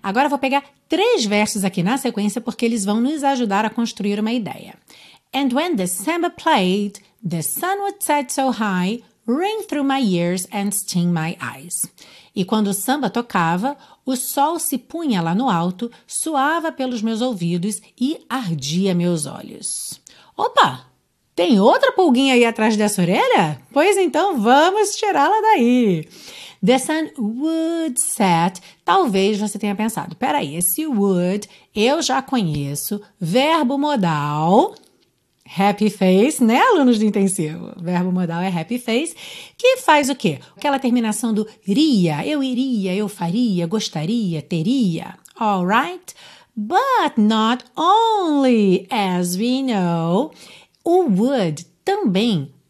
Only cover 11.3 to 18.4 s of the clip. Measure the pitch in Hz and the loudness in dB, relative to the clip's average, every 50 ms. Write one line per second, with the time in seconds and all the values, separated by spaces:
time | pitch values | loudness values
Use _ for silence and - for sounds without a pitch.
11.3 | 175 - - 117 - 135 135 139 - - - - _ _ - - - - - _ | -6 -8 -10 -12 -12 -12 -14 -12 -10 -10 -10 -10 _ _ -20 -20 -20 -20 -20 _
12.3 | _ - 185 180 233 220 214 202 196 202 - - 269 302 262 196 180 233 240 - | _ -6 -4 -2 0 0 0 0 -2 -4 -2 -2 -2 -2 -2 -4 -4 -4 -6 -4
13.3 | - 190 170 165 170 180 208 269 285 - - - - _ _ 254 262 247 - - | -2 -2 0 0 0 -2 -2 -4 -6 -8 -16 -20 -20 _ _ -6 -6 -6 -6 -6
14.3 | - 277 277 302 339 330 330 - - 247 - _ - 330 339 294 226 185 165 165 | -2 0 0 0 0 -4 -4 -4 -6 -6 -8 _ -10 -6 -2 -2 0 0 0 0
15.3 | 170 196 262 262 190 170 170 180 185 185 233 233 - - _ _ - - - 320 | 0 0 0 0 0 0 0 -2 -4 -6 -10 -10 -12 -16 _ _ -8 -8 -6 -4
16.3 | 320 269 262 294 320 339 311 320 311 330 262 254 247 233 202 226 226 214 240 254 | -2 0 0 0 0 -2 -4 -6 -6 -4 -6 -6 -4 -4 -4 -4 -2 -2 -2 -4
17.3 | 247 180 170 170 170 175 170 214 208 - _ _ _ - 240 269 330 - - _ | -4 -2 -2 -2 -2 -2 -4 -4 -6 -8 _ _ _ -4 -4 -4 -4 -6 -8 _
18.3 | - 269 | -6 -6